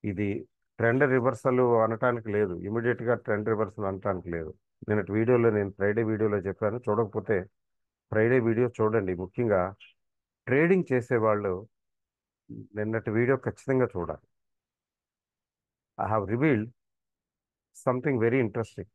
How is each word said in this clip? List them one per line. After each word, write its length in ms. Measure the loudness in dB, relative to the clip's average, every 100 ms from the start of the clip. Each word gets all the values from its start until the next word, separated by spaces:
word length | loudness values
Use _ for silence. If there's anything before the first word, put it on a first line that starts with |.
ఇది 260 | -6 -4 -4 -4 -8 _ _ 0
ట్రెండ్ 260 | 2 4 4
రివర్సల్ 540 | 4 2 0 0 2 4 4
అనటానికి 460 | 2 2 0 0 -2
లేదు, 220 | 0 0 -2
ఇమీడియట్‌గా 540 | -4 -2 -2 -2 0 -2
ట్రెండ్ 340 | 0 -2 0
రివర్సల్ 380 | -2 -2 -4 -6
అనటానికి 380 | -4 -4 -4 -4
లేదు. 200 | -8 -8 -14 _ _
నిన్నటి 280 | -2 -2 0
వీడియోలో, 380 | 0 2 4 4
నేను 200 | 2 -2
ఫ్రైడే 320 | -2 -2 0
వీడియోలో 340 | -2 0 0 0
చెప్పాను, 380 | -4 -4 -4 -4
చూడకపోతే 580 | -2 -2 -2 -4 -2 -4 -4 _ _ _ _ _ _
ఫ్రైడే 260 | 0 4 4
వీడియో 280 | 2 0 -2
చూడండి. 440 | 0 0 0 -2 -4
ముఖ్యంగా 460 | -6 -4 0 2 0 -6 -20 _ _ _ _ _ -2
ట్రేడింగ్ 420 | 0 4 2 2
చేసేవాళ్ళు 600 | -2 0 0 2 0 -2 -4 -8 _ _ _ _ _ _ _ _ -18 -14 -6
నిన్నటి 340 | -4 -4 -2
వీడియో 240 | 0 2 0
ఖచ్చితంగా 500 | -2 -8 -2 0 0 -2
చూడాలి. 300 | -8 -8 _ _ _ _ _ _ _ _ _ _ _ _ _ _ _ _ _ -8
I 100 | -2
have 160 | -2
revealed 440 | -2 0 2 2 -2 _ _ _ _ _ _ _ _ _ _ -6
something 400 | -2 -2 0 0
very 200 | 2 2
interesting. 480 | 0 -2 -8 -10 -16